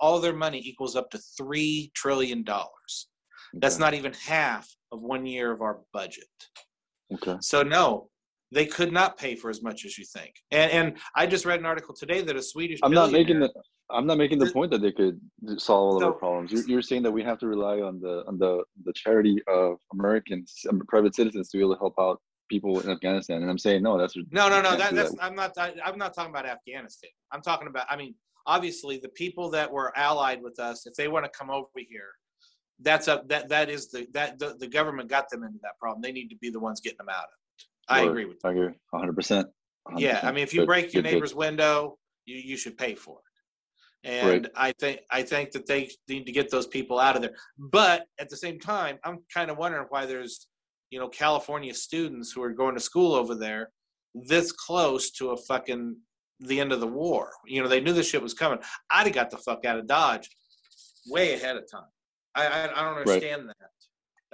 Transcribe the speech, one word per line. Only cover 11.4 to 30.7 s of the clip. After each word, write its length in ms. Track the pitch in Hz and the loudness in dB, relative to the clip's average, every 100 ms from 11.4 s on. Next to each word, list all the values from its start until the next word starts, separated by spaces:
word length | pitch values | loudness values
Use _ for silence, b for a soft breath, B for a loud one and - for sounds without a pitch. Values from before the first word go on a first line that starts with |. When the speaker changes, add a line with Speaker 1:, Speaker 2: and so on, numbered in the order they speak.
| 175 | 0
Speaker 1:
read 140 | 175 | -2
an 60 | 165 | -2
article 280 | 160 - | -4 -6
today 280 | 120 151 180 | -14 -4 -2
that 140 | 170 135 | -2 -4
a 60 | |
Swedish 380 | 131 151 170 156 | -4 -6 -6 0
Speaker 2:
I'm 100 | 139 | 6
not 200 | 165 160 | 6 8
making 240 | 151 165 160 | 6 6 6
Speaker 1:
billionaire 100 | 135 - - _ - | 4 0 -20 _ -4
Speaker 2:
the, 60 | 120 | 0
I'm 100 | 143 | 2
not 100 | 151 | 4
making 220 | 147 147 | 4 4
the 60 | 123 | 4
Speaker 1:
The 60 | |
Speaker 2:
point 180 | 127 170 | 4 0
that 100 | 120 | 2
they 100 | 101 | 0
could 280 | 95 95 85 - - 107 | 4 2 2 -12 -16 -10
d-, 140 | 101 | -4
solve 340 | - 101 98 | 4 4 6
all 40 | 95 | 4
of 60 | |
our 100 | 87 | 4
Speaker 1:
So 60 | - | 2
Speaker 2:
problems. 320 | 92 87 87 | -2 -2 -2
You're, 160 | 110 117 | -2 0
you're 140 | 123 | 0
saying 220 | 120 123 | 0 0
that 80 | 117 | 0
we 120 | 110 | 0
have 140 | 113 110 | -2 -2
to 80 | 117 | -2
rely 340 | 104 101 104 | 0 0 0
on 180 | 98 92 | -2 -4
the, 240 | 90 87 - | -6 -6 -4
on 100 | 92 | 0
the, 260 | 92 90 - 98 90 | 2 2 -2 -8 -8
the 80 | |
charity 480 | - 110 113 107 101 - | -4 4 6 6 4 4
of 300 | 92 90 87 - | 4 4 0 -8
Americans, 680 | 98 101 107 - 92 87 - - | -2 2 2 0 -8 -8 -10 -2
um, 120 | 101 95 | -2 4
private 280 | 110 104 107 | 6 6 4
citizens 340 | 110 104 90 | 0 0 -4
to 80 | 98 | 2
be 60 | |
able 120 | 95 92 | 2 2
to 40 | |
help 160 | 98 - | 0 2
out 220 | 92 90 _ _ - | 2 0 _ _ -4
people 300 | 101 98 92 | -2 0 0
in 100 | 98 | 0
Afghanistan. 520 | 87 92 98 - 82 | -2 0 0 0 -2
And 80 | 90 | -2
I'm 80 | 92 | 0
saying, 260 | 107 98 | 2 4
no, 140 | 110 95 | 4 2
that's, 180 | 92 92 | 0 -2
Speaker 1:
No, 320 | 87 170 202 | -4 2 4
no, 80 | 196 | 6
Speaker 2:
you 60 | |
Speaker 1:
no, 60 | 190 | 4
Speaker 2:
can't 100 | 180 | 2
Speaker 1:
that, 100 | 202 | 2
Speaker 2:
do 40 | 185 | 2
Speaker 1:
that's, 160 | - - | 0 -2
Speaker 2:
that. 80 | |
Speaker 1:
I'm 120 | 185 190 | -6 -4
not, 220 | 190 185 | -6 -4
I, 160 | 175 160 | -6 -4
I'm 140 | 165 196 | -8 -6
not 160 | 190 | -8
talking 180 | 180 165 | -6 -8
about 140 | 147 131 | -8 -8
Afghanistan. 680 | 123 - 131 113 - 85 _ - | -10 -12 -14 -16 -20 -20 _ -14
I'm 80 | 143 | -10
talking 260 | 160 165 147 | -4 -4 -4
about, 180 | 131 123 | -8 -6
I 80 | 143 | -6
mean, 180 | 135 117 _ _ - | -8 -18 _ _ 0
obviously 520 | 175 175 170 143 135 | 0 0 -8 -8 -10
the 120 | 131 | -10
people 400 | - 175 175 175 | -8 -8 -6 -4
that 200 | 156 143 | -2 -2
were 220 | 139 131 139 | -2 -4 0
allied 440 | 143 151 131 123 | 0 2 0 -2
with 160 | 120 123 | -8 -8
us, 260 | 120 | -8